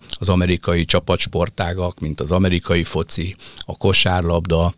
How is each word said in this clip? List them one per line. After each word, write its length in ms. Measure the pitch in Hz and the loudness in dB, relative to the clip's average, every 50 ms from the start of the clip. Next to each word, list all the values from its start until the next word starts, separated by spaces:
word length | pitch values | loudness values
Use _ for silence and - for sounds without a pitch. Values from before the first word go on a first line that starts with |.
| - - | -6 -10
az 200 | - - - 98 | -8 -4 0 2
amerikai 560 | 92 90 90 90 90 87 - - 87 87 82 | 2 2 4 2 0 0 0 0 0 0 0
csapatsportágak, 1120 | - - 90 - - 90 82 - - - 82 85 - - - 90 85 90 92 90 90 87 - | 2 0 0 2 0 -2 -2 -2 -4 -2 -2 -2 -2 -2 -4 -4 -4 -2 -2 -4 -4 -4 -6
mint 200 | 80 78 76 - | -6 -6 -4 -4
az 100 | - 73 | -2 0
amerikai 520 | 87 92 98 92 90 85 - - 87 87 82 | 2 2 4 4 2 0 0 0 0 0 0
foci, 520 | - - 78 - - - - 80 92 - - - - - - - | -2 -4 -6 -4 -4 -4 -4 -4 -6 -8 -12 -18 -20 -16 -16 -12
a 120 | - 82 | -12 -8
kosárlabda, 960 | - - 98 92 - - 95 90 90 85 85 85 85 82 87 82 82 85 87 - | 0 0 2 2 4 2 2 2 2 2 2 0 0 2 2 2 2 2 2 0